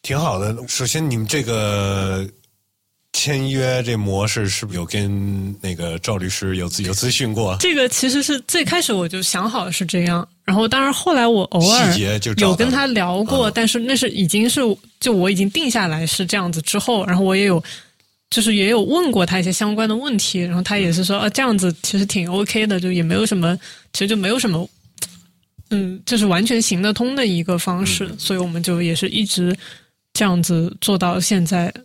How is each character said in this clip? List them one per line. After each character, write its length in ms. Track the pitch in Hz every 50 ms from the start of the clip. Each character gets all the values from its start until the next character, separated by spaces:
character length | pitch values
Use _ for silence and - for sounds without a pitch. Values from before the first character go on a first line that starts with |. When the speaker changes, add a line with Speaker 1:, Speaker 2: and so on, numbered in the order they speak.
Speaker 1:
挺 180 | _ - 131 143
好 200 | 165 160 107 92
的。 180 | 98 107 110 117 123
首 200 | 120 - - 127
先 240 | 120 - 156 160 151
你 60 | 123
们 100 | 113 110
这 160 | 104 147 151 131
个 840 | 113 113 110 107 104 104 101 101 98 98 98 95 95 95 95 95 98 - _ _ _ _ _ _ _ _ _ _ _ _ _ _ _ _
签 360 | - - 143 147 135 135 135
约 340 | 135 135 131 127 127 127 123
这 140 | 117 120
模 300 | 107 104 101 95 98 101
式 220 | 110 - 117 107 95
是 180 | 92 - -
不 60 | 107 90
是 60 | 90
有 60 | 87
跟 720 | 85 - 107 101 101 101 101 98 101 101 98 95 98 101 -
那 140 | - 95 90
个 240 | 82 85 85 82 85
赵 160 | - - 110
律 120 | 98 90 92
师 280 | 92 - - 95 92
有 120 | 90 87 85
咨-， 140 | - - 101
有 100 | - 95
咨 180 | 95 - 127
询 220 | 127 - 135 113 110
过？ 240 | 110 113 95 92 92
Speaker 2:
这 140 | - - 330
个 140 | 294 262 254
其 220 | - - - 262
实 120 | 247 285 277
是 180 | - 294 269
最 240 | - - - 349 302
开 180 | - 339 359 320
始 100 | - 233
我 160 | 190 175 165
就 140 | 180 185 185
想 260 | - - 185 185 226
好 220 | 220 254 180 185
是 160 | 165 - 196
这 160 | 165 - 180 175
样， 240 | 175 175 170 175 - _ _ _
然 120 | - 185
后 100 | 202 220
当 160 | 226 233 269 269
然 100 | 277 277
后 220 | - - 370 339
来 120 | 269 240
我 180 | 233 233 208 185
偶 260 | - - 180 165 185
尔 220 | 220 247 247 190 170
Speaker 1:
细 60 | 104
节 200 | 104 95 104 107
就 160 | 101 120 107
找 120 | 101 208
到 0 | 196
了。 20 |
Speaker 2:
有 60 | 185
跟 140 | 170 233 254
他 160 | 254 277 277 269
聊 340 | 247 214 185 180 180 190 214
过， 260 | 226 269 269 240 214
Speaker 1:
嗯。 40 | 208
Speaker 2:
但 120 | 233 226
是 120 | 220 - 240
那 160 | 226 247 269
是 160 | 240 262 226
已 160 | - - 196
经 240 | 160 - 208 220 247
是， 100 | - 294 262 233 202 - - - _ _
就 140 | - 254 226
我 180 | 190 175 190
已 40 | 202
经 140 | 180 196 202
定 200 | 202 320 330 269
下 160 | 220 233 196
来 180 | 175 156 156 165
是 220 | 156 - - 190
这 100 | 170 -
样 140 | 208 185 175
子 100 | 165 160 151
之 160 | - - 202
后， 280 | - - 240 208 180
然 100 | 190 180
后 60 | 180 196
我 100 | 190 190
也 80 | 190 202
有， 180 | 202 180 165 160 - - - - _ _ _ _ _ _ _ _ _
就 140 | - 240 214
是 120 | 226 214
也 140 | 208 190 196
有 140 | 233 226 202
问 280 | - 269 339 359 302 240
过 120 | 196 180
他 140 | 170 180 190
一 40 | 175
些 100 | 180 180
相 220 | - 220 208 214
关 140 | 208 226 220
的 60 | 214
问 220 | 226 269 294 254 202
题， 220 | - - - 185
然 140 | 175 175 175
后 60 | 175
他 160 | 180 - 208 202
也 140 | 196 170 165
是 120 | 170 185
说， 120 | 175 196 202
Speaker 1:
嗯。 20 | 208
Speaker 2:
“啊， 80 | 208
这 100 | 208 -
样 160 | 269 254 220
子 180 | 196 185 180 165 - -
其 140 | - - 196
实 60 | 196
挺 240 | 196 - 208 175 170
O 140 | 180 196 208
K 220 | - - 226 220
的， 140 | 214 202 185
就 100 | 175 185 185
也 100 | 175 170
没 120 | 160 175
有 100 | 196 220
什 120 | 214 214
么， 200 | 185 170 165 175 - - - - - - _ _
其 80 | -
实 80 | 196 202
就 80 | 226
没 120 | 214 190 185
有 100 | 226 262
什 120 | - 226
么， 180 | 175 160 175 - _ _ _ - _ - - - - - - _ _ _ _ _ _ - - _
嗯， 280 | 220 202 196 180 185 196 -
就 140 | - 240 226
是 80 | 214
完 180 | 202 175 170 208
全 160 | 233 247 226
行 220 | 226 - 202 175 190
得 100 | 208 214
通 240 | - 233 247 269
的 100 | 277 254
一 160 | 214 185 170 165
个 160 | 175 180 170
方 280 | - - 180 175 202
式。” 180 | 196 185 175 202 185 160
Speaker 1:
嗯。 60 | 147
Speaker 2:
所 180 | - - 196
以 20 | 185
我 80 | 180
们 160 | 175 165 170 170
就 200 | 175 175 170 175
也 120 | 170 165
是 140 | 156 - 185
一 160 | - 208 220
直 320 | 196 - 190 175 180 185 - - - - - _ _ _ _ _ _ _
这 100 | - 214
样 200 | 202 180 175 165
子 340 | - 175 165 165 175 - - -
做 160 | - 202 185
到 200 | 180 175 175 180
现 260 | 175 - 214 190 175
在。 280 | 160 196 175 170 180 - - -